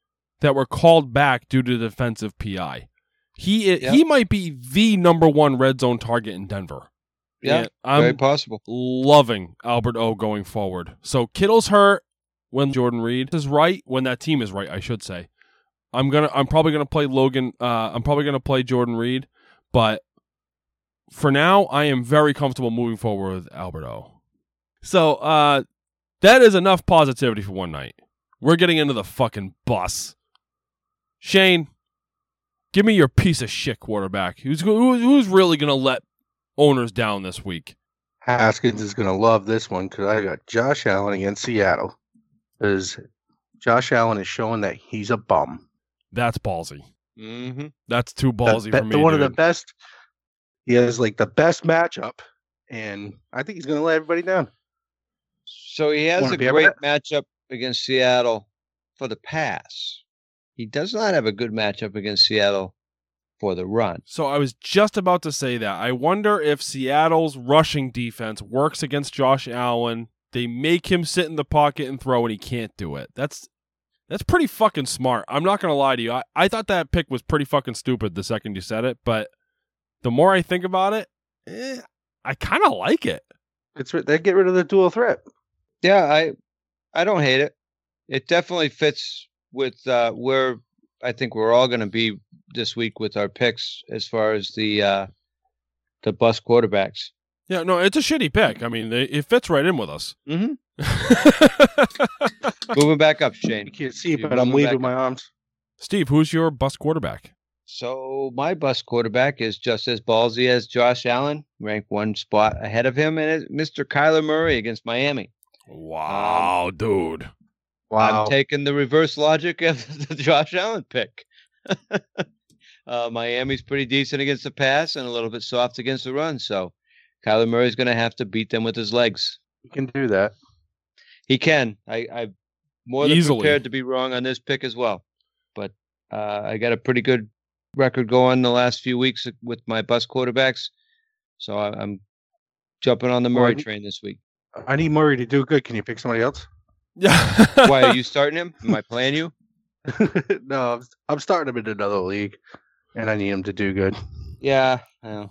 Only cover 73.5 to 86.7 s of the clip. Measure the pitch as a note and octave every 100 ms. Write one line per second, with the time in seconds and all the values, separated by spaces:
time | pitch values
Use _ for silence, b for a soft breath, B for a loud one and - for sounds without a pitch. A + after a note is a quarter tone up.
73.5 | _ _ _ _ _ - D#3 - F4 C#4+
74.5 | - G#3+ D3+ C3 - B2+ A#2 - C#3 F3+
75.5 | G3+ F3 C#3+ C3+ B2 A2+ B2 - - F#3+
76.5 | A3 G#3 F#3 D3 F3 - B2+ - D3+ C#3
77.5 | D3 B2 A2+ - B2 G#2+ E2+ F#2+ A2 G#2+
78.5 | F#2+ - A2 B2+ A#2 B2 A2 - _ _
79.5 | _ _ _ _ _ B2 B2 F#3 F#3+ D#3+
80.5 | F3+ F#3 F#3 G3 G#3+ - _ _ _ -
81.5 | G3+ C4 B3 - _ _ _ C3 C3 -
82.5 | C#4 G4 F#2+ A#2+ E4 - D#2 _ _ _
83.5 | _ _ D3 B2+ E3 - D#3+ F#3+ F#3 F#3
84.5 | F#3 F3 G3 F3+ A3+ A#3+ - - _ _
85.5 | _ _ - F3 G3 D3 D3+ D#3+ - _
86.5 | _ _